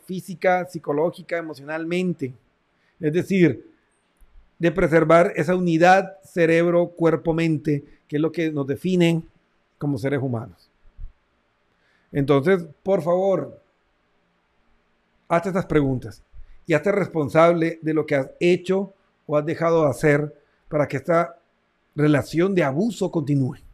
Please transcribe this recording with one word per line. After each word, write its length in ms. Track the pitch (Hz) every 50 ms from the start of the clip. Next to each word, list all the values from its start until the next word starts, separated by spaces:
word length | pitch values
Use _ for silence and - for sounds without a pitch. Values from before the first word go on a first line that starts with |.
| _
física, 600 | - 190 180 - - 180 147 - 185 180 180 175
psicológica, 720 | 175 - 160 - 160 143 147 160 180 - - 165 - 175
emocionalmente. 960 | 170 165 160 147 131 139 147 156 160 165 165 175 180 185 180 160 - 139 123 131 - _ _ _ _ _ _ _ _ _ _ _ _
Es 140 | 170 151 151
decir, 560 | 180 - - 190 190 175 143 113 - - - _ _ _ _ _ _ _ _ _ _ - _ _ - _ _ _
de 140 | _ 165 170
preservar 640 | 160 190 180 139 160 165 156 160 180 170 180 202 -
esa 200 | 180 151 160 180
unidad 640 | 185 180 175 160 160 175 185 185 196 190 185 - - _
cerebro-cuerpo-mente, 1600 | - - 180 165 160 165 165 170 175 170 175 175 175 175 - 165 160 160 - - 165 165 165 165 165 156 139 - 156 147 143 - - - _ _
que 80 | _ 151
es 60 | 143
lo 100 | 160 160
que 200 | 165 175 160 160
nos 140 | 151 143 135
define 560 | 131 139 - - 185 185 180 170 170 165 165 - - _ _ _ _ _ _ _ _ _
como 200 | _ 151 143 143
seres 240 | 113 120 139 147 135
humanos. 500 | 131 135 117 110 - 98 87 _ _ _ _ _ _ - _ - - - - _ _ _ _ _ _ _ _ _ _ _ _ _ _ _ _ _ _ _
Entonces, 540 | - 147 139 131 - - 131 180 196 180 170 156 - _
por 200 | _ 190 196 185
favor, 600 | 143 170 175 185 190 196 190 160 139 117 - - _ _ _ _ _ _ _ _ _ _ _ _ _ _ _ _ _ _ _ _ _ _ _ _ _ _ _ _ _ _ _ _ _
hazte 220 | _ 165 170 - 196
estas 160 | 175 190 -
preguntas 580 | - 156 151 139 135 131 120 - 107 - - _ _ - - - - - - _
y 80 | - 156
hazte 180 | 147 - 202
responsable 880 | 202 202 165 - - 160 143 131 131 160 165 170 175 165 160 165 165 -
de 120 | 151 156 156
lo 120 | 156 147
que 100 | - 143
has 140 | 139 131 135 - _
hecho 540 | 175 175 180 175 - - 185 190 202 196 _ _ _ _ _ _ _
o 120 | - 147
has 80 | 151 147
dejado 380 | 160 151 - 165 165 165 165 156
de 60 | 139
hacer 460 | 120 - - 151 143 143 147 147 - _ _ _ _ _ _ -
para 180 | 160 151 143
que 100 | - 147
esta 400 | 131 - 180 165 170 170 165 - _ _ _ _ _ _ _ _ _ _ _ _
relación 600 | 147 147 151 151 135 - - - 160 175 196 196
de 80 | 180 156
abuso 480 | 139 131 151 214 240 190 - 196 170
continúe. 460 | - 165 139 135 147 139 131 123 - - - -